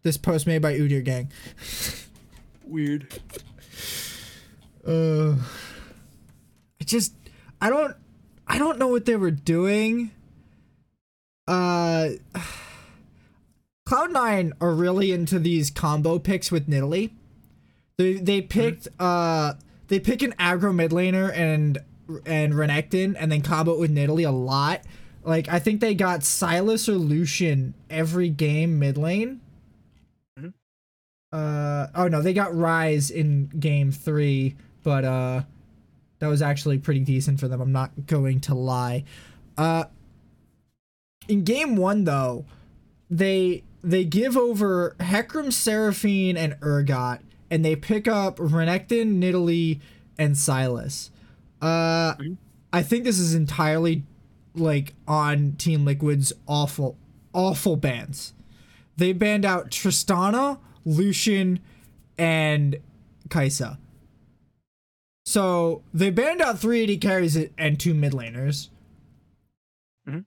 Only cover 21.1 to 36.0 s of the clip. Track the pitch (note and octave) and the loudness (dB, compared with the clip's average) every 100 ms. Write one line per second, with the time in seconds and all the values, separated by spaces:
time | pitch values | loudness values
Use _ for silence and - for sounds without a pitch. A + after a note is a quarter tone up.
21.1 | F#3 F#3+ - E3 D#3 D3+ C#3 - - - | 2 0 0 0 2 2 0 -6 -20 -14
22.1 | D#3+ D#3 D#3 D3+ D3 D3+ D3 D3+ F#3 F#3+ | -12 -4 0 0 2 2 0 0 0 0
23.1 | F#3+ D#3 D3+ C#3+ D#3+ D#3+ D#3+ E3 D3 C#3+ | -2 0 0 0 0 2 2 2 2 2
24.1 | D#3 D#3+ C3 B2+ C3+ C#3+ F#3 - - - | 2 0 0 0 0 0 -2 -8 -20 -20
25.1 | - - D#3+ D#3+ E3+ A3 G#3+ A3+ G3 F#3 | -12 -2 -2 0 0 0 0 0 2 0
26.1 | F3 - - F3 E3+ G3+ A3 A3 G3 D#3 | 0 -2 -2 0 2 2 0 0 0 2
27.1 | D3+ E3 - F3 C#3 B2+ - - D#3+ D#3+ | 2 0 0 0 0 -2 -8 -10 -4 -2
28.1 | F3 F3 D3 D3+ D3+ E3 D#3 C#3 C#3 D#3+ | 0 0 0 0 2 2 2 2 0 0
29.1 | F#3+ A#3 C4+ - - - _ _ _ _ | 0 -2 -6 -18 -20 -20 _ _ _ _
30.1 | _ _ - D#3+ - _ _ _ _ _ | _ _ -16 -16 -16 _ _ _ _ _
31.1 | _ _ D#3+ D3+ D3 D3 C#3+ C#3 E3+ F3+ | _ _ -6 -4 -2 -2 -2 -4 0 0
32.1 | D#3 E3 F#3+ G3 E3+ E3 E3 D#3+ D3+ C#3+ | 2 2 2 0 2 2 2 2 2 0
33.1 | - D3+ C#3+ C#3 E3 D3+ D3 C#3 C#3 - | 0 2 2 0 -2 0 2 2 0 -2
34.1 | D3+ D3 C3+ C3+ C3+ - _ - C#3 C3 | 0 2 2 0 -4 -20 _ -2 0 0
35.1 | C3 B2+ B2+ C3+ - - _ _ _ | 0 -2 -4 -6 -12 -20 _ _ _